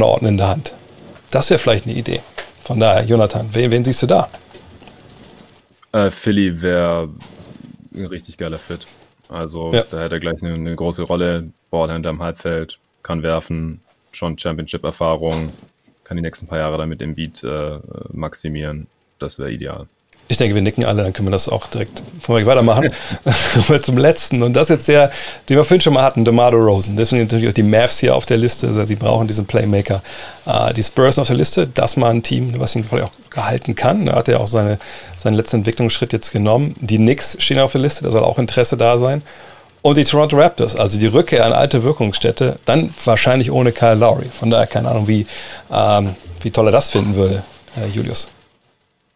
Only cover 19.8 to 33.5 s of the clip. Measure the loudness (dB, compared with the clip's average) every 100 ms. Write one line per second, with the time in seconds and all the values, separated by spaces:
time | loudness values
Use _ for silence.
19.8 | -18 _ _ _ -4 0 0 2 0 0
20.8 | 0 0 -2 -2 -2 -2 -2 -4 -6 -8
21.8 | -8 -10 -18 -10 0 2 4 6 4 4
22.8 | 2 -2 -10 -4 0 0 2 2 4 2
23.8 | 2 2 4 2 0 0 2 2 2 2
24.8 | 4 4 4 0 -12 -8 2 2 6 4
25.8 | 4 4 2 2 4 4 6 6 4 4
26.8 | 0 -2 0 0 0 0 0 2 4 4
27.8 | 4 2 2 2 2 0 0 0 -2 -2
28.8 | -2 -2 0 0 0 -4 -2 0 2 0
29.8 | 0 -4 -8 -14 -16 -10 -2 0 0 0
30.8 | -2 2 2 4 0 0 0 0 -2 0
31.8 | -2 2 2 0 -2 -4 -4 -4 -4 -4
32.8 | -4 -4 -4 -10 -14 -8 -4